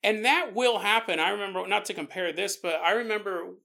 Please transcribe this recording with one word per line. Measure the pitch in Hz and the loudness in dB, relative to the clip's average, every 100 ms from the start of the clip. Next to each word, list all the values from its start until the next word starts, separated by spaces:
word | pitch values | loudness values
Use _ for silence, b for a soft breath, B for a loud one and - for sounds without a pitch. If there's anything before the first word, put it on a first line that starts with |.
And | - 214 233 | 0 2 2
that | 320 311 | 2 2
will | 202 247 220 | 2 2 2
happen. | 202 220 220 165 | 2 2 2 0
I | 170 | 0
remember, | 208 196 185 185 | 0 -4 -6 -2
not | 202 - | -2 -2
to | |
compare | 170 147 185 175 | -8 -8 -4 -4
this, | 156 196 - | -2 -4 -4
but | 175 160 | -2 0
I | 175 | 2
remember | 214 233 214 202 180 175 185 | 2 0 -4 -2 -6 -8 -14